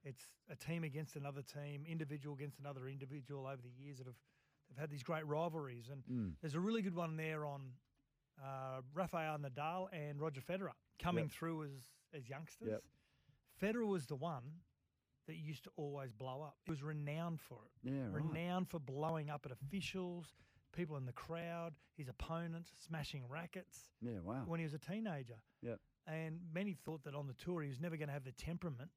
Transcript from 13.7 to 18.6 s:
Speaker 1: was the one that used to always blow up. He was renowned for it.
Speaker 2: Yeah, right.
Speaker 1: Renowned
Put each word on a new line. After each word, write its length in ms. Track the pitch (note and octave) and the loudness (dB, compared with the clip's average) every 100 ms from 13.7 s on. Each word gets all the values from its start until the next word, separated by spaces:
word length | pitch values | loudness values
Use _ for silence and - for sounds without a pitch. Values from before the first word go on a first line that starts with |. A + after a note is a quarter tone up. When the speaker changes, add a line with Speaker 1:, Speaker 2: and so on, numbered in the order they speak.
| A3+ A3 | 4 6
Speaker 1:
was 200 | F#3+ B2+ | 4 2
the 100 | C#3+ | 0
one 260 | D#3 D3 B2 E3 - _ _ _ _ _ - | 0 0 -4 -10 -14 _ _ _ _ _ -10
that 100 | E3 | -6
used 280 | D3+ D3+ | -4 -4
to 60 | - - | -6 -4
always 360 | D3 C#3+ C3+ | -2 -2 -4
blow 300 | G#2+ C3 C3 | -4 -4 -2
up. 140 | D3+ - | -4 -8
He 60 | - | -4
was 120 | D#3 | -2
renowned 580 | C#3+ D3+ D3 D3+ E3+ E3 | 0 0 2 2 2 0
for 180 | - A#2+ A2+ | -4 -12 -12
it. 240 | - B2 | -6 2
Speaker 2:
Yeah, 140 | C#3 C3 | 4 4
right. 100 | D3+ | 4
Speaker 1:
Renowned 460 | D#3 D3+ F3 F3+ | 4 4 4 4